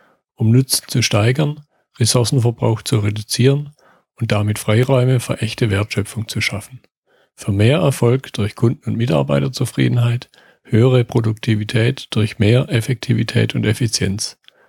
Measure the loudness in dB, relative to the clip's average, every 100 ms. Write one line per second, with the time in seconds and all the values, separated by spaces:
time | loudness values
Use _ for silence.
0 | _ _ _ -2 4 4 2 -2 -4 -2
1 | 0 2 2 2 -2 -4 -14 _ _ -2
2 | 0 2 2 2 0 0 0 -2 -2 -2
3 | 0 -4 -4 2 2 2 -2 -14 _ _
4 | _ -6 -2 0 0 -2 0 2 4 2
5 | 2 0 -2 -4 -6 -2 0 0 -2 -4
6 | -6 -8 -8 -6 -6 -6 -12 -20 _ _
7 | _ _ _ -10 -4 2 4 4 2 2
8 | 2 0 -2 -6 -6 0 -2 -2 -4 -2
9 | 0 0 0 0 -2 -4 -6 -2 0 2
10 | 0 -2 -6 _ _ _ -2 2 4 4
11 | 2 0 -2 -2 -2 -2 -2 0 0 -2
12 | -6 -2 -2 0 4 4 2 -2 -2 -4
13 | -2 -2 0 0 0 0 -2 0 -2 -2
14 | -4 -4 -8 -14 _ _